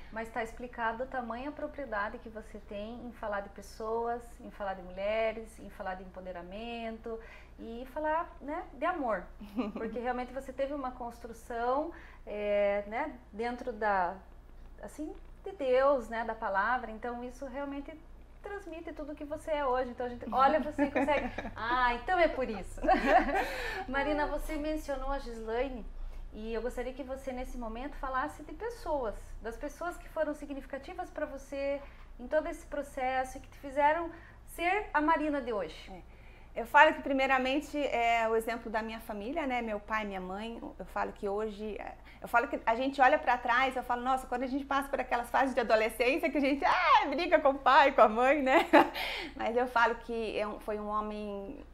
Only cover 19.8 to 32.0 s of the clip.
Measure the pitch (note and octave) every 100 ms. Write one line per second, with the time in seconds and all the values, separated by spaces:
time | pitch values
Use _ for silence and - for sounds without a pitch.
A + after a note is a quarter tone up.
19.8 | B3 A#3+ B3 A#3+ A#3 A#3+ C#4 D4+ D4+ C#4+
20.8 | C#4 B3+ C#4 C#4 B3 - A3+ - A3+ B3+
21.8 | B3 A#3+ F#4+ F4+ D#4 C4+ A#3 G3+ - -
22.8 | D#4+ D#4 C#4 E4+ B3 F#4 C5+ - A#4+ G4
23.8 | B3+ C#4 C#4+ D4 C#4+ D4+ D#4+ D4+ D4+ D#4
24.8 | C#4+ C4+ C4+ C#4 A#3+ A3+ A3 A#3 C4+ A#3+
25.8 | - - - - - G#3+ A3 A3+ A#3+ B3+
26.8 | B3+ C4+ B3+ C4 C4 B3+ C4 B3+ A3+ A3
27.8 | D4 - C4+ C4 D4 D4+ D#4 D#4+ A4 A#4
28.8 | F4 D4 A3 - - - A3 A3+ D4 -
29.8 | E4+ E4+ - D#4+ D4+ D4 C#4+ C4+ C4 C4+
30.8 | F4 F#4 E4+ - C#4+ C4+ - C#4 C#4 C#4
31.8 | - -